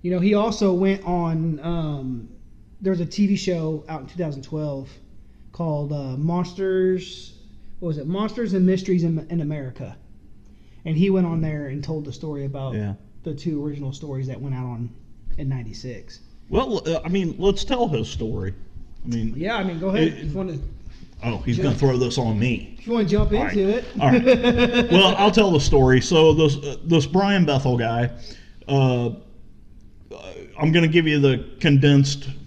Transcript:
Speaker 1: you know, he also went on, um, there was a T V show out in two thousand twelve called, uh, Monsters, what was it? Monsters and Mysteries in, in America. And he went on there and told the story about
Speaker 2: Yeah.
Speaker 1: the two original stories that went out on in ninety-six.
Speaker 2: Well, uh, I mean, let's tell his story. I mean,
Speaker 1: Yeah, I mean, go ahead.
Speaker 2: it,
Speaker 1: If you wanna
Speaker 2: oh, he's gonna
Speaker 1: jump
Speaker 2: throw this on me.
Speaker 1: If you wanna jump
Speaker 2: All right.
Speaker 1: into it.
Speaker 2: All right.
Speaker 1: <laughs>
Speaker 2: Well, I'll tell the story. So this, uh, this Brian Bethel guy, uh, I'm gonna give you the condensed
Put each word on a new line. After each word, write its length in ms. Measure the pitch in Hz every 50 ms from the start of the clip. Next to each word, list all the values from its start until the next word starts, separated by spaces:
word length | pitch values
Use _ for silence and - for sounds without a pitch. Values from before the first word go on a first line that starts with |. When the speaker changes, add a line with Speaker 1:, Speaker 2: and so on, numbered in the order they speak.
Speaker 1:
you 80 | - 175
know, 100 | 180 180
he 140 | 175 202 208
also 380 | 202 214 233 214 - 214 190
went 300 | 180 175 190 190 196 196 -
on, 560 | 170 175 175 170 165 165 160 160 165 156 147
um, 680 | - 170 170 170 156 151 147 143 131 131 127 120 110 113 - - - - - - - - - -
there 100 | 196 190
was 100 | 190 170
a 60 | 170
T 200 | - - - 208
V 100 | 190 202
show 480 | 185 - 190 180 165 160 156 160 151 - -
out 140 | 160 147
in 40 | 127
two 100 | - - 175
thousand 240 | 175 156 143 135
twelve 480 | 131 - 160 151 151 147 139 135 135 - - - - - - - - - - - - -
called, 400 | - - 170 160 151 147 147 143
uh, 240 | 151 147 139 135 127
Monsters, 1200 | 135 147 165 170 175 175 175 - - 190 190 190 185 185 185 185 180 180 - - - - - - - - - - - - - - -
what 80 | 180 170
was 100 | 156 151
it? 80 | 135
Monsters 460 | 156 180 196 214 214 214 247 233 196
and 120 | 185 190 180
Mysteries 380 | 185 190 180 - - 185 175 165
in, 220 | 165 160 156 - -
in 100 | 175 170
America. 560 | 151 147 147 147 135 123 120 - - - - - - - - - - - - - - - - - - - - - -
And 120 | 160 160
he 140 | 151 185 196
went 160 | 190 185 180
on 140 | 170 165 160
there 280 | 160 156 151 147 147 135
and 140 | 135 147
told 220 | 143 - 160 156 147
the 80 | 135
story 320 | 127 - - 156 147 143 139
about 300 | 139 135 139 135 131 117
Speaker 2:
Yeah. 200 | 107 104 101 95 - - - - - -
Speaker 1:
the 100 | 170 151
two 300 | 139 - 175 156 147 143
original 280 | 151 143 139 139 135
stories 340 | 135 - 160 147 135 131 131 131
that 120 | 127 -
went 140 | 135 139 131
out 120 | 127 127
on 240 | 123 120 113 120 117 - - - - - - - - - -
in 100 | 147 135
ninety-six. 720 | 131 117 113 107 107 - - 127 117 98 - - - - - - - - - -
Speaker 2:
Well, 340 | - 202 262 262 220 170 -
uh, 140 | 156 165 160 -
I 40 | 170
mean, 260 | 180 196 190 165 143 -
let's 260 | 170 202 196 - -
tell 240 | - 269 247 240 190
his 200 | 151 113 107 -
story. 460 | - - 117 110 110 104 95 95 95 - - - - - - - - - -
I 40 | 123
mean, 240 | 117 117 110 113 117
Speaker 1:
Yeah, 200 | 135 165 202 233
I 80 | 214 190
mean, 160 | 185 170 160
go 80 | 170 190
ahead. 200 | 190 175 156 165
Speaker 2:
it, 60 | - -
Speaker 1:
If 60 | - 151
you 20 | 147
wanna 220 | 190 190 185 160 135 - - - - - - - - - - - - -
Speaker 2:
oh, 140 | 120 110 98
he's 180 | - 123 117
gonna 140 | 113 - 143
Speaker 1:
jump 100 | - -
Speaker 2:
throw 160 | 143 135 127
this 220 | 123 127 120 - -
on 200 | 120 113 110 101
me. 380 | 110 127 117 - - - - -
Speaker 1:
If 80 | -
you 60 | 220
wanna 160 | 233 233 214 165
jump 240 | 196 208 220 -
Speaker 2:
All 100 | 202 220 -
right. 120 | 196 180
Speaker 1:
into 120 | 208 190 196 214 247
it. 60 | - - - 208
Speaker 2:
All 120 | - 233
right. 120 | 247 247 240
Speaker 1:
<laughs> 680 | 262 254 240 240 247 240 240 240 240 240 240 240 -
Speaker 2:
Well, 220 | 165 185 196 185 190
I'll 140 | 190 202 208
tell 180 | 180 190 202 196
the 100 | 175 143
story. 400 | 139 - - 139 131 131 131 127
So 320 | 123 - 185 160 156 160 151
this, 220 | 156 160 147 139
uh, 200 | - - 143 - - -
this 220 | 165 165 160 139
Brian 380 | 139 165 185 202 202 202 196 175
Bethel 300 | 147 143 135 - 135 123 120
guy, 320 | 117 113 117 117 120 120 - - - - - - - - - - - -
uh, 420 | 139 139 135 131 127 123 120 117 101 - - - - - - - - - - - - - - - - - - - - 85 - 95 85 - - - - -
I'm 140 | 147 160
gonna 160 | 160 170 170 160
give 180 | 156 170 160
you 120 | 156 151 147
the 240 | 139 139 127 120 - - - -
condensed 680 | - 160 143 139 139 147 143 139 139 - - - - - - - -